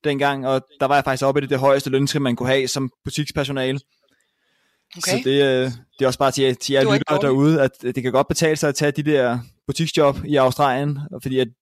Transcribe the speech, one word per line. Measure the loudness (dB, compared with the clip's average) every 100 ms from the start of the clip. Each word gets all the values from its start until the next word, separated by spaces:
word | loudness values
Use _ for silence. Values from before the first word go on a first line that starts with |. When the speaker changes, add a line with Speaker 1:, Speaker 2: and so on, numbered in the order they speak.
Speaker 1:
dengang, | -4 0 0 0 -2
og | -2 -4 -4
der | 0
var |
jeg | 2
faktisk | 0 0
oppe | 0 0
i |
det, | 0
det | 2
højeste | 4 4 2
løntrin, | 0 0 0
man | -2 -2
kunne | 0
have | 0 0
som | -4 -6 -8
butikspersonale. | -8 -6 -4 -4 -4 -4 -4 -4 -8 _ _ _ _ _ _ _ _ _ _ -8
Speaker 2:
Okay. | -4
Speaker 1:
Så | -2
det, | 0 2
øh, | 2 2 -2 -6 -12 -2
det |
er | -2
også | 0
bare | 0
til | 2
jer, | 0
til | 0 0
jer | 2
Speaker 2:
Det | 4
var |
ikke | 2 0
Speaker 1:
lyttere | 0
Speaker 2:
dårligt. | 2 2 4 4
Speaker 1:
derude, |
at, | 0 -2
at | -8
det | -4
kan | -2
godt | 0 0
betale | 0 0 0
sig | -2
at |
tage | 0 -2
de | -2
der | 0 2 0 -2 -8 _ -8
butiksjob | -6 -2 2 2 2
i | -2 2
Australien, | 2 2 0 0 -2 -6 -10 -10
fordi | -4 -2
at | -2 -4